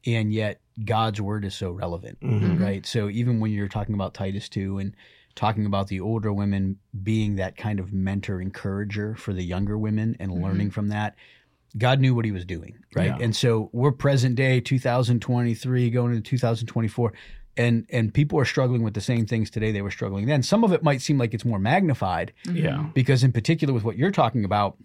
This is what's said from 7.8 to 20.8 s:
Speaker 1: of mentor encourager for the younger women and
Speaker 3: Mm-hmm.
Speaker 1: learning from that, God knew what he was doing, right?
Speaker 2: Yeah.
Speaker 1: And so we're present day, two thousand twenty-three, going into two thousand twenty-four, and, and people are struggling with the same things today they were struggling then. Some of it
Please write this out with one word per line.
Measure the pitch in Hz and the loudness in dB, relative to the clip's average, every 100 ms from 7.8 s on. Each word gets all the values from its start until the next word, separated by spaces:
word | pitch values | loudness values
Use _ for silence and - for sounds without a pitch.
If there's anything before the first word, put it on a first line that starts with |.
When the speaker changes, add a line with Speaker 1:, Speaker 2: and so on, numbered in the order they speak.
Speaker 1:
of | 95 | -4
mentor | 95 95 98 95 92 | -2 -2 -2 -4 -4
encourager | 95 - 101 98 104 104 104 | -6 -6 -6 -4 -4 -4 -6
for | 110 - | -6 -6
the | 95 | -4
younger | 87 90 101 107 | -4 -2 -2 -2
women | 107 107 110 - | 0 0 0 -2
and | 95 | -4
Speaker 3:
Mm-hmm. | 90 | -2
Speaker 1:
learning | 95 98 101 | -2 0 -2
from | 107 104 | -2 -2
that, | 104 104 - - _ _ _ _ - | -2 -4 -8 -20 _ _ _ _ 0
God | 123 135 | 2 4
knew | 131 | 4
what | 120 | 4
he | 113 | 0
was | 95 | -4
doing, | 87 85 - - _ - | -6 -8 -10 -18 _ 0
right? | 87 64 | 0 2
Speaker 2:
Yeah. | |
Speaker 1:
And | 117 110 | 0 2
so | 123 113 107 | 2 2 0
we're | 120 139 | 2 2
present | 131 143 139 127 120 | 2 2 4 2 2
day, | 131 127 | 2 2
two | - 131 | 2 0
thousand | 127 120 120 120 | 2 2 2 2
twenty-three, | - 123 120 113 131 127 120 | 2 0 0 -2 0 2 2
going | 123 120 | 2 0
into | 117 104 | 0 0
two | 127 | 0
thousand | 117 113 113 | 2 0 -2
twenty-four, | 117 113 - 117 - - - - - | 0 -2 0 -2 -2 -18 -18 -10 0
and, | 120 117 - | 2 2 0
and | 123 110 | -2 0
people | - 147 156 | 2 2 2
are | 127 | 0
struggling | - 127 123 | 2 2 2
with | 110 | 0
the | 107 | -2
same | 101 117 110 | 0 0 0
things | 113 107 | 0 -2
today | 113 110 | -2 -2
they | 104 | -2
were | 101 | -4
struggling | - 101 98 113 | -6 -6 -2 0
then. | 147 | 0
Some | 123 208 | 4 4
of | 226 | 4
it | 165 | 4